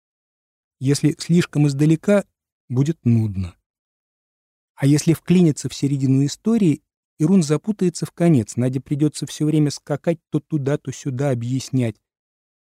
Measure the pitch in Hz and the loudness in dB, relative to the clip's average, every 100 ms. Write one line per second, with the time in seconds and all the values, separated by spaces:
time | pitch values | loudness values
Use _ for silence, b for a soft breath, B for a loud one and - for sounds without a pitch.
0 | _ _ _ _ _ _ _ - 131 143 | _ _ _ _ _ _ _ -6 -2 0
1 | 147 - - 170 - 147 147 139 151 160 | 0 -2 0 0 0 0 0 2 2 2
2 | - 202 - _ _ _ - 127 143 165 | 2 0 0 _ _ _ -6 -2 -2 -2
3 | 120 113 110 95 90 - _ _ _ _ | 0 2 0 -4 -8 -12 _ _ _ _
4 | _ _ _ _ _ _ _ - 139 147 | _ _ _ _ _ _ _ -2 2 2
5 | 170 151 - 180 165 - 135 - 139 143 | 2 0 2 4 4 2 -6 -4 -4 0
6 | 135 135 143 - 220 233 180 - _ _ | 0 2 0 -2 -2 2 2 0 _ _
7 | _ - 160 196 147 151 - 208 180 - | _ -4 2 2 2 -2 -4 -2 -2 -4
8 | 160 - 170 139 104 - 127 135 - 143 | -8 -2 2 2 0 -2 -4 -4 -4 -2
9 | 151 - 147 - 151 156 147 - - 143 | -2 -2 -10 -4 0 0 0 -2 -8 -6
10 | 175 165 _ 151 - 156 135 147 135 - | -4 -6 _ -6 -4 -4 -2 -4 -6 -10
11 | 143 127 143 120 117 131 - 131 117 - | -8 -4 -2 -2 -4 -6 -4 -2 -2 -6
12 | _ _ _ _ _ _ | _ _ _ _ _ _